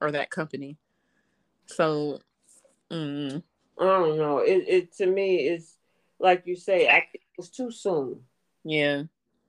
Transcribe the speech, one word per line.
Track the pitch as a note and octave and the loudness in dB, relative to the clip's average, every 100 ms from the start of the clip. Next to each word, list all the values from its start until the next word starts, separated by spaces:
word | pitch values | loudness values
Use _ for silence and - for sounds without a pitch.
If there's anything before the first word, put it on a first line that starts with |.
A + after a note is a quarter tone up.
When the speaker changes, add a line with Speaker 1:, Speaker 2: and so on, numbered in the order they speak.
Speaker 1:
or | D3+ | -4
that | D3 - | -2 -4
company? | - D#3+ D#3 C#3 D3+ _ _ _ _ _ _ _ _ - | -6 -8 -10 -12 -16 _ _ _ _ _ _ _ _ -8
So, | - D#3+ D3+ D3 C3 _ _ _ _ _ _ - | -2 0 0 -4 -8 _ _ _ _ _ _ -12
mm. | E3 D3 C#3+ C#3+ C#3+ - _ _ - | -8 -8 -6 -8 -8 -12 _ _ -2
Speaker 2:
I | |
don't | F#3 F#3+ D#3+ D#3 | 2 4 2 0
know. | D3+ C#3 | 0 2
It, | - F#3+ - | 4 2 4
it, | F#3 F3+ - | 0 0 -2
to | F#3 | 0
me, | F#3+ G3 F3+ C#3 | 0 2 0 0
it's | E3 D#3+ _ _ _ _ - | -4 -8 _ _ _ _ 0
like | F#3 F3+ F3+ | 2 2 0
you | F3+ | -8
say, | - F3+ C#3 | 0 2 4
I | F#3+ | 4
think | - | 0
it | - _ - | -10 _ -18
was | E3+ | -14
too | - B3 | -10 -10
soon. | A#3 G3+ D#3+ B2+ A2+ - _ _ _ | -6 -4 -2 -4 -8 -16 _ _ _
Speaker 1:
Yeah. | D#3+ D3+ D3 C#3+ D#3 _ _ _ | -2 0 2 0 -6 _ _ _